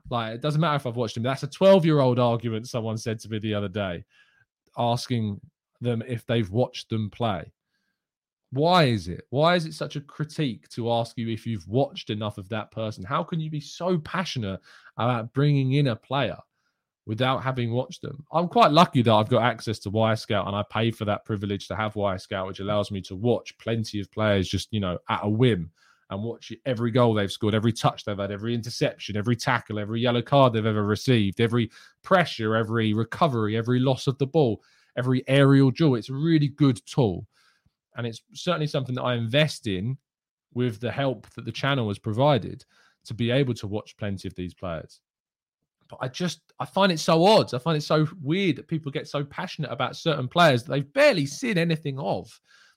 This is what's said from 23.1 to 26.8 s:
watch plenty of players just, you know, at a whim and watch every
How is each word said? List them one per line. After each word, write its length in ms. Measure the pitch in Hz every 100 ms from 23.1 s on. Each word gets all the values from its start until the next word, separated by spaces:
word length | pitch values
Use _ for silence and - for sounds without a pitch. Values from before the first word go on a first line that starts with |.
| 92
watch 400 | 120 107 - -
plenty 400 | - 117 107 104
of 120 | 95
players 380 | - 107 98 90
just, 200 | 95 -
you 80 | 110
know, 180 | 92 87 -
at 100 | 107
a 80 | 104
whim 400 | 107 127 95 80 - _ _ _
and 140 | 98
watch 280 | 117 - - 113 139
every 240 | 113